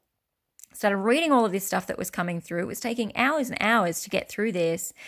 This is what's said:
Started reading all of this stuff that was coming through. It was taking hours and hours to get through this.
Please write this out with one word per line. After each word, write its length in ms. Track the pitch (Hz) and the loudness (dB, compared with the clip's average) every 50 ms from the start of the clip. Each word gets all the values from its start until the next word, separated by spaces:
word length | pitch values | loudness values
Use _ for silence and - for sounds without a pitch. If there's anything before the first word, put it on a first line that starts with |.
| _ _ _ _ _ _ _ _ _ _ _ - - _ | _ _ _ _ _ _ _ _ _ _ _ -20 -20 _
Started 260 | - - - 208 196 | -8 0 0 2 2
reading 340 | 196 190 226 247 311 339 311 | 2 2 2 2 4 4 4
all 140 | 285 247 226 | 4 4 4
of 60 | 208 | 4
this 140 | 175 196 185 | 0 -2 -2
stuff 220 | - 185 190 - | -2 -2 -2 -2
that 100 | - - | -4 -6
was 120 | - 185 - | -6 -6 -6
coming 300 | - - 175 175 170 170 | -4 -4 -4 -2 -4 -6
through. 220 | - - 170 170 | -6 -4 -4 -4
It 60 | 185 | -4
was 120 | - - - | -4 -6 -6
taking 360 | - 233 233 240 220 202 - | -4 -4 -2 -2 -2 -2 0
hours 320 | - 240 269 311 311 254 247 | 0 0 2 2 0 -2 -2
and 80 | - - | -2 0
hours 420 | - 214 233 233 185 175 165 - | 2 4 4 4 4 2 0 -4
to 80 | - - | -6 -2
get 200 | - - - - | -2 -2 -2 -2
through 240 | - - 208 226 180 | -4 -2 -2 0 0
this. 400 | 180 170 165 165 170 - - - - - | 0 0 0 0 -2 -4 -10 -12 -14 -18